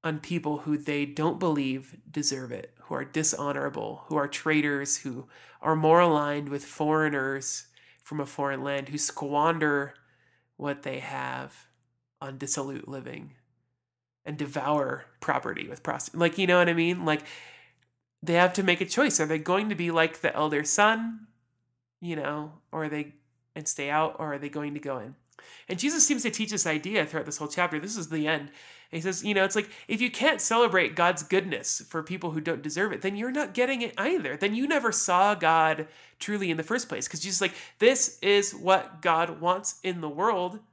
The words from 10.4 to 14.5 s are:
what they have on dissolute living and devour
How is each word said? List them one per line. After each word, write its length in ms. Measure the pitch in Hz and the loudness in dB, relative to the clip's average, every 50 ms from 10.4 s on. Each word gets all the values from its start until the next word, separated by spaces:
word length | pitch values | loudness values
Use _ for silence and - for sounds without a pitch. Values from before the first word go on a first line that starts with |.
| _ _ _ | _ _ _
what 260 | - 147 143 143 143 - | -8 -6 -6 -6 -4 -6
they 160 | 139 131 131 | -8 -8 -8
have 680 | 127 123 139 135 131 131 127 131 131 135 - - - _ _ _ _ _ _ _ _ _ _ _ | -8 -8 -8 -6 -6 -6 -6 -8 -10 -12 -16 -20 -20 _ _ _ _ _ _ _ _ _ _ _
on 180 | 147 135 135 | -14 -12 -10
dissolute 500 | 127 143 135 - 151 135 139 139 - - | -10 -4 -4 -4 -4 -4 -6 -8 -10 -12
living 460 | - 139 135 120 123 131 - - 143 135 _ _ _ _ _ _ _ _ _ _ _ _ _ _ _ _ _ _ | -12 -12 -12 -12 -12 -14 -14 -14 -18 -20 _ _ _ _ _ _ _ _ _ _ _ _ _ _ _ _ _ _
and 120 | - 151 | -12 -8
devour 680 | 147 151 135 | -6 -8 -6